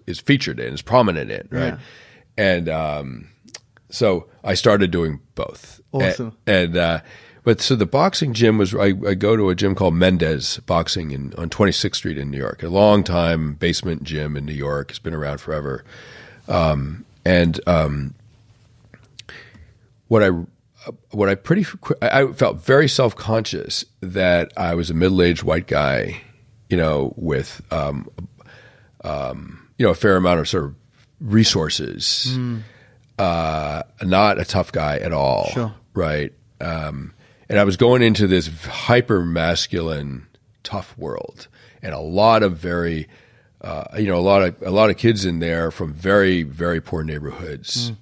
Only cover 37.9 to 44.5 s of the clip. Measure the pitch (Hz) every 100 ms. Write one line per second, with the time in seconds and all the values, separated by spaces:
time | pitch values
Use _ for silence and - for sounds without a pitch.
37.9 | 127 117 101 101 92 80 80 - - -
38.9 | 120 120 101 85 82 80 85 - 90 82
39.9 | 76 71 64 67 _ _ _ - 101 -
40.9 | - 82 50 - - - _ - _ -
41.9 | 73 76 90 110 113 104 82 87 87 85
42.9 | 80 78 _ _ _ _ _ - 78 -
43.9 | - 104 90 92 98 92